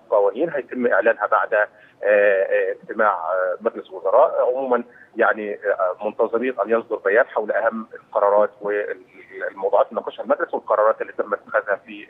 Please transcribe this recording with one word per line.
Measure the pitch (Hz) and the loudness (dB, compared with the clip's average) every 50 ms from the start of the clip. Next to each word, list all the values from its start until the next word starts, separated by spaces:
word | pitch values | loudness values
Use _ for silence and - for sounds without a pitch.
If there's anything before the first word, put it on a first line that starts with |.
| - _ | -4 _
قوانين | 117 107 101 101 95 117 160 170 | 2 2 2 2 0 0 -4 -2
هيتم | 156 143 120 - - 127 120 | -4 -6 -8 -8 -6 -2 0
إعلانها | 120 110 95 104 117 113 - 107 | 2 2 2 4 2 2 2 0
بعد، | 101 110 101 95 - 113 | 0 2 0 0 2 0
آه، | 104 104 - - - - _ _ _ - | 0 0 0 -4 -16 -20 _ _ _ 0
آه، | 101 104 104 104 104 98 95 98 - 101 104 98 92 101 - - | 2 4 4 6 4 4 2 2 2 2 0 0 0 -4 -6 -10
اجتماع، | - 110 107 110 104 98 | -10 -4 0 2 2 2
آه، | 87 82 80 92 92 92 92 90 - | 0 -2 -2 -2 0 0 -2 -2 -2
مجلس | 104 - - - - - | -4 -4 -4 -4 -12 -12
الوزراء. | - 90 85 95 98 123 151 175 - - 127 117 | -14 -6 -2 2 6 6 6 6 4 0 0 0
عمومًا | 127 131 135 131 123 117 117 - - - - _ _ | 0 -2 -2 0 -2 -2 -2 -6 -14 -20 -20 _ _
يعني، | 107 113 104 107 110 107 104 104 | 0 2 2 2 -2 -4 -8 -8
آه، | - - 101 95 - 95 90 92 - 104 | -6 -2 -2 -2 0 0 -2 -2 -4 -6
منتظرين | 107 101 - 117 104 113 117 123 131 127 - | -8 -2 -2 -2 0 0 -2 -2 -2 -2 -4
أن | 101 104 | -2 0
يصدر | 113 117 113 - 113 | 0 -2 0 -4 -8
بيان | - - 98 98 117 139 | -4 -2 2 2 2 2
حول | - - 117 107 104 - | 2 -2 -4 -4 -2 -2
أهم | 101 107 113 110 113 110 - - | 0 0 0 -2 -2 -10 -12 -16
القرارات | - - _ - 113 104 101 101 104 104 104 - - | -20 -20 _ -2 0 2 4 4 4 2 2 -2 -8
والموضوعات | 101 101 104 104 104 - 98 92 92 _ _ 95 - - 95 95 92 90 98 101 - - - 101 135 - | -6 -4 -4 -4 -4 -6 -8 -12 -14 _ _ -20 -20 -18 -14 -10 -10 -10 -8 -4 -2 2 2 2 2 2
اللي | 117 101 | -2 -8
ناقشها | 92 - - - 110 | -8 -8 -10 -10 -2
المجلس | 107 143 - 170 - - | -2 -2 -2 -2 -4 -4
والقرارات | 120 - - 113 104 107 110 - - - | -8 -2 0 2 4 4 2 2 0 -4
اللي | 98 - | -10 -6
تم | - 117 107 101 | -8 -4 -4 -6
اتخاذها | - - - - 110 101 104 98 | -8 -8 -4 -4 -4 -2 -2 -6
في، | - - 104 104 104 104 | -6 -6 -14 -16 -16 -12